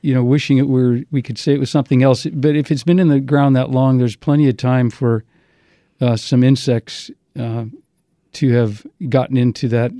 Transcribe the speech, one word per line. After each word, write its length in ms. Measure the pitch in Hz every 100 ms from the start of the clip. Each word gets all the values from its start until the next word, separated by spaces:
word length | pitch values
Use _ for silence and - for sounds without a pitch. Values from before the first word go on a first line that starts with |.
you 120 | 151
know, 120 | 127
wishing 340 | 123 143 - 139
it 80 | 139
were, 340 | 131 123 120 131
we 100 | 143
could 160 | 117 110
say 140 | -
it 60 | 143
was 100 | 139
something 320 | 151 131 127
else. 240 | 135 127 156
But 240 | 156 147 151
if 160 | 143
it's 100 | 143
been 160 | 139 180
in 100 | 175
the 120 | 139
ground 340 | 135 143 143
that 160 | 131 131
long, 280 | 131 131 131
there's 180 | 123 104
plenty 320 | - 147 143
of 80 | 117
time 340 | 127 127 120
for, 320 | - 123 113 - _ _ _ _ _ _ -
uh, 160 | 123 113
some 260 | - 123
insects, 680 | 127 135 - 117 - - - - _ -
uh, 280 | 117 117 113 - _ _ _ _ _
to 200 | - 139
have 320 | 120 113 104 - - 151
gotten 280 | 131 127 127
into 320 | 123 113 120
that, 240 | 117 120 254